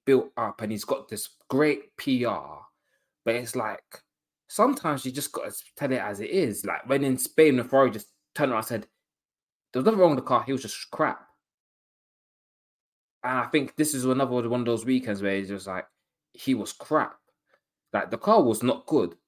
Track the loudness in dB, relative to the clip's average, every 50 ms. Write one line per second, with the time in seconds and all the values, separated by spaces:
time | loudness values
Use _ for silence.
0 | _ 4 4 4 4 0 -4 -4 -4 -4 -4 -6 -6 -6 -6 -6 -4 -4 -4 -6
1 | -6 -8 -10 -10 -10 -12 -14 _ _ -2 0 2 2 2 2 0 -6 -12 _ -8
2 | -2 0 0 0 0 -2 -2 -4 -8 -12 -16 -20 -20 -20 _ _ _ _ _ _
3 | _ _ _ _ -2 -2 -2 -2 -4 -6 -6 -4 -4 -6 -8 -10 -14 _ -20 -20
4 | _ _ _ _ _ _ _ _ _ -4 2 2 4 4 2 0 -2 -4 -4 -2
5 | -4 -6 -6 -6 -8 -8 -8 -8 -8 -8 -10 -12 -14 -16 _ -6 -4 -2 -2 -2
6 | -2 -4 -6 -8 -6 -2 0 0 0 0 -2 -4 -6 -6 -6 -6 -2 0 0 2
7 | 2 0 0 0 -4 0 4 6 6 8 6 4 2 2 4 4 4 4 2 -4
8 | -10 -16 _ _ _ _ -4 -2 0 0 0 -2 -2 -4 -6 -8 -8 -12 _ _
9 | _ _ _ _ _ _ _ _ _ _ _ _ _ _ -4 0 2 2 6 6
10 | 6 6 6 2 0 2 0 0 2 -2 -4 -4 -6 -8 -12 -12 -14 -8 -4 -2
11 | -2 -2 -2 -6 -12 _ _ _ _ _ _ _ _ _ _ _ _ _ _ _
12 | _ _ _ _ _ _ _ _ _ _ _ _ _ _ _ _ _ _ _ _
13 | _ _ _ _ -6 -4 -2 -2 -2 0 0 0 0 0 -2 -2 -2 -2 -2 -2
14 | 0 0 2 2 0 0 0 -2 -2 -2 -2 -2 0 -2 -2 -2 0 0 -2 0
15 | 0 -2 -4 -2 -2 -2 -2 -2 -4 -6 -10 -10 -10 -8 -8 -10 -10 -12 _ _
16 | _ _ _ _ _ _ -20 -8 -4 -2 -2 -2 -4 -8 -12 -14 -4 0 0 0
17 | 0 -2 -6 -14 _ _ _ _ _ _ _ _ _ _ _ _ _ _ -4 -4
18 | -4 -4 -8 -2 2 4 6 6 6 4 2 2 0 -2 -2 -2 -2 0 0 0
19 | 0 -2 -6 -12 _